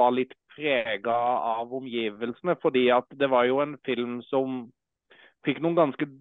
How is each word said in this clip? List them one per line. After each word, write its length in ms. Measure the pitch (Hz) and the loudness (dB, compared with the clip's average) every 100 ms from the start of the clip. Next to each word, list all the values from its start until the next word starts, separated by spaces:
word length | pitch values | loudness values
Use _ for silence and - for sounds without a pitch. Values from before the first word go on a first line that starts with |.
var 160 | 123 123 | 4 2
litt 160 | 127 - _ - | -2 -6 _ -8
preget 500 | 151 131 113 104 117 | -2 0 -2 -4 -2
av 640 | 117 120 123 107 113 120 131 | 0 0 0 -2 -4 -6 -8
omgivelsene, 760 | 131 117 110 104 117 117 180 165 | -6 -4 -4 -4 -8 -6 -4 -2
fordi 300 | 165 127 123 | 0 4 4
at 160 | 123 123 | 4 0
det 140 | 139 139 | -2 2
var 160 | 127 123 | 4 4
jo 140 | 135 | 2
en 140 | 147 147 - | -2 -6 -6
film 380 | 120 120 120 117 | -4 -4 -6 -4
som 380 | 135 135 131 117 _ _ _ _ _ - _ | -2 -2 -4 -10 _ _ _ _ _ -20 _
fikk 160 | - 139 | -6 -2
noen 160 | 160 170 | 0 2
ganske 300 | 156 127 147 135 | 2 0 -8 -2